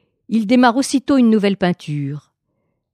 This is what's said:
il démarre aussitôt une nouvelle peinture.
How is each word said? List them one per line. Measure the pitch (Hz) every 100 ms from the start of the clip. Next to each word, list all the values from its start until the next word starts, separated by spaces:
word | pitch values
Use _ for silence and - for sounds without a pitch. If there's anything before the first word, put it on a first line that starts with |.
| _ _ -
il | 220 202
démarre | 254 247 233
aussitôt | 269 269 - 277
une | 233
nouvelle | 220 202 190
peinture. | 180 175 - 147 139 147 - _ _ _ _ _ _